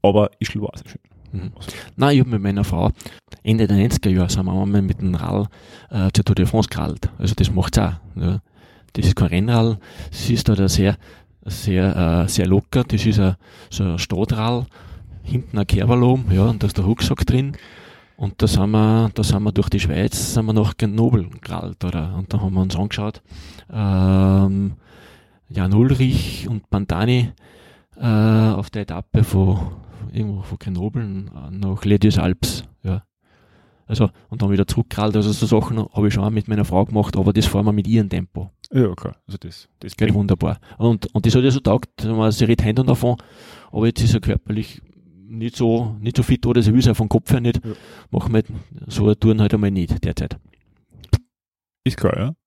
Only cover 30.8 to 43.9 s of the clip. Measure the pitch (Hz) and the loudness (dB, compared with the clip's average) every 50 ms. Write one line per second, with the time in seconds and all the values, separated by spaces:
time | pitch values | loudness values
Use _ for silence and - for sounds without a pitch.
30.8 | 92 107 - 131 113 101 95 95 98 - - - 69 76 90 95 101 95 95 101 | -6 -6 -6 -6 -6 -6 -8 -10 -12 -12 -16 -16 -16 -14 -10 -6 -4 -4 -4 -2
31.8 | - 101 104 98 101 107 - - 80 90 92 - - - - - - - _ _ | 2 2 4 6 4 4 4 4 0 0 -2 -2 -4 -6 -6 -8 -12 -16 _ _
32.8 | - 95 90 101 _ _ _ _ _ _ _ _ _ _ _ _ _ _ _ _ | -6 -6 -6 -6 _ _ _ _ _ _ _ _ _ _ _ _ _ _ _ _
33.8 | _ - 110 110 113 92 _ _ _ _ - - 101 98 101 98 98 - - 117 | _ -8 0 0 0 0 _ _ _ _ -6 -2 0 2 2 2 0 0 0 -4
34.8 | 113 _ - - 104 107 101 107 101 107 104 - 120 101 117 107 - - 117 110 | -4 _ -4 -2 -2 0 2 2 2 2 0 0 0 2 2 2 2 0 -4 -4
35.8 | 107 - _ - 104 104 - 107 98 107 113 107 98 - 107 104 98 - 92 92 | -6 -4 _ 0 0 0 0 0 -2 0 -2 -2 -2 -2 -2 -2 0 0 2 0
36.8 | 98 - 110 104 101 - - 98 92 98 95 107 110 - - 101 104 107 104 104 | 0 2 0 0 0 0 0 0 2 2 2 2 2 2 0 0 0 2 0 0
37.8 | 95 98 117 113 104 95 - 87 90 - _ - 92 95 _ _ - _ - 135 | 0 2 2 2 2 0 -4 -6 -6 -8 _ -12 -12 -12 _ _ -20 _ 0 2
38.8 | 123 98 90 - - - - _ _ - 101 - - 82 85 - - _ _ _ | 2 2 0 -6 -10 -12 -12 _ _ -16 -16 -14 -14 -18 -20 -20 -20 _ _ _
39.8 | - 90 - - 110 - - 104 101 98 95 85 - 92 - - _ - - - | -18 -18 -4 -2 0 0 2 0 2 0 0 0 0 -4 -4 -6 _ -20 -6 0
40.8 | 110 120 113 98 - - _ 107 - - 110 127 127 135 123 139 - 104 101 123 | 0 0 0 0 -4 -4 _ 0 0 2 2 4 4 4 0 2 0 0 0 0
41.8 | - _ _ - - 107 113 110 110 110 113 - 123 104 117 - - 107 110 123 | -2 _ _ -8 -6 -4 -2 0 0 0 2 2 2 2 2 2 2 0 0 0
42.8 | 131 131 127 - - 123 120 - - _ - - - - - - - _ - 107 | 2 2 2 2 0 -2 -2 -4 -8 _ -20 -20 -20 -20 -20 -20 -20 _ -4 0
43.8 | 110 117 | 0 0